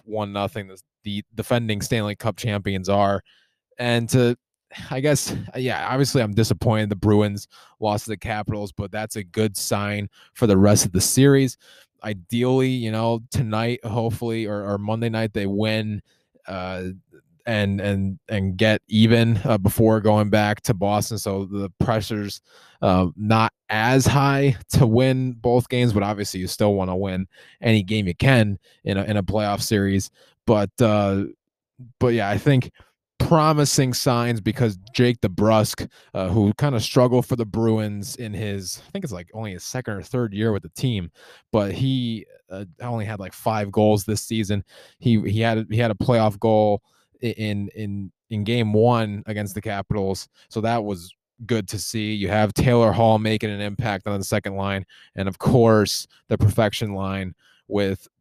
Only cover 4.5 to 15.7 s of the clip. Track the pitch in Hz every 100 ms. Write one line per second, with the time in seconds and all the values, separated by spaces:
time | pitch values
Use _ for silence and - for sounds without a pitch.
4.5 | _ _ - - 135 147 139 - 98 104
5.5 | 123 127 85 90 127 135 143 107 101 110
6.5 | 92 110 107 107 98 104 104 104 101 -
7.5 | - - - 107 104 - 104 - 107 104
8.5 | 107 101 - 101 107 110 110 92 - 110
9.5 | 98 - 104 101 104 101 _ _ - 113
10.5 | 95 101 104 - 90 - - 139 135 131
11.5 | - _ - _ _ 107 98 85 117 127
12.5 | 131 131 127 113 110 117 117 117 - 110
13.5 | 107 117 123 117 113 113 104 117 113 107
14.5 | 104 101 101 101 113 117 110 110 107 98
15.5 | 98 107